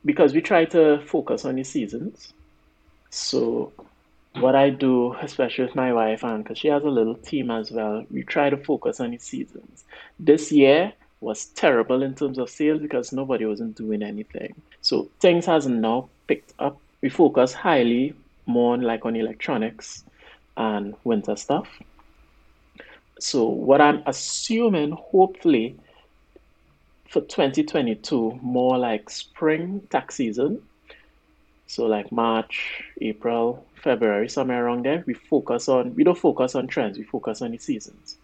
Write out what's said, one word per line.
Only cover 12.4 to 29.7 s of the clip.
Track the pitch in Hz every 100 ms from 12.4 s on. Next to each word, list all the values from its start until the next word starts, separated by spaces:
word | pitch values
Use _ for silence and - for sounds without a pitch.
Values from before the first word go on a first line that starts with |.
| 123
sales | - 151 156
because | 151 135 120
nobody | 131 135 120 110
wasn't | 104 117
doing | 107 110 107
anything. | 104 104 110 - - - _ _
So | - - - _
things | 185 170 175
hasn't | 160 135 117
now | 110 120 127 _ -
picked | - _ -
up. | 143 - _ _
We | 139
focus | - 160 135 127
highly | - 190 147 120 120 139 - _ _
more | - 170 120
on, | 123
like, | 120 113 113
on | 160
electronics | 110 110 - 208 220 220 - - _ _ - - _ -
and | 110 104 101 110
winter | 120 110 104 104
stuff. | - 147 - - - _ _ _ _ _ _ _ _ - - - _ -
So | - 135 113
what | - 120 139
I'm | 147 147
assuming, | 147 123 - - - 226 233 175 147
hopefully, | 165 - 190 185 - 175 127 117 - _ _ _ _ _ _ _ _ _ _ _ _ _
for | 160
twenty | - - 139 135
twenty-two, | 151 160 123 107 - 131 113 123
more | 123 123 127 127
like | 123 107 -
spring | - - - 156 156 175